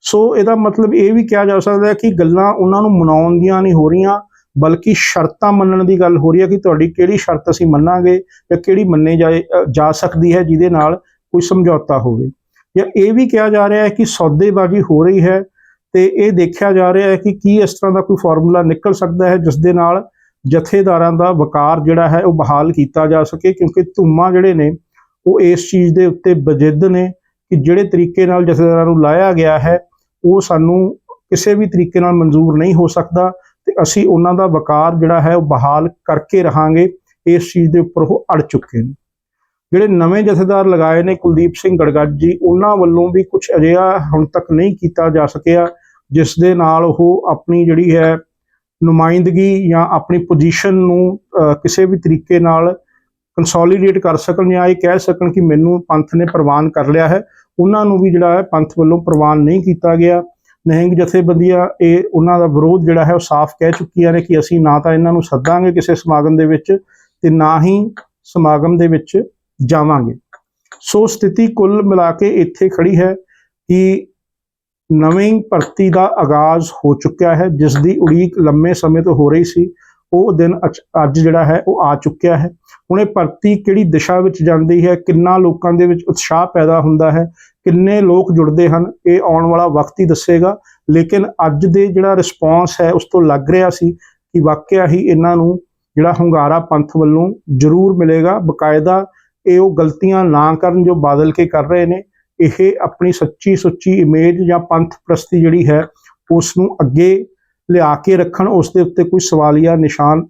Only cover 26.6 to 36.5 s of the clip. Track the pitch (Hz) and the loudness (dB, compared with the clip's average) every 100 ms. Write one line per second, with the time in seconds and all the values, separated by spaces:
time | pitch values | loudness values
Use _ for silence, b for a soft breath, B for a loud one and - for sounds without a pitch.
26.6 | 151 151 185 180 185 180 _ _ _ 175 | 0 2 0 0 -2 -8 _ _ _ -2
27.6 | 139 175 202 185 175 175 185 180 175 156 | 2 0 0 0 -2 0 0 0 0 2
28.6 | 170 165 165 165 151 160 190 175 160 156 | 2 2 2 2 2 2 0 0 0 0
29.6 | 143 175 - _ _ _ 175 190 190 165 | 0 -2 -4 _ _ _ 0 0 0 0
30.6 | 160 180 185 - _ - _ 175 - 208 | 0 0 -2 -6 _ -20 _ -4 0 0
31.6 | 214 180 175 180 175 175 160 151 160 151 | 0 -2 -2 0 0 2 2 2 2 0
32.6 | 165 170 170 170 170 170 185 185 b b | 0 2 0 -2 -4 -2 -2 -4 b b
33.6 | - 381 - - 202 175 175 180 190 156 | -8 -2 -2 0 0 2 0 0 0 -2
34.6 | 156 151 160 170 160 170 156 170 156 135 | -2 0 0 0 0 0 0 0 0 -2
35.6 | 139 147 165 - - 151 - 196 175 | 0 -2 -4 -8 -6 -6 -2 -2 0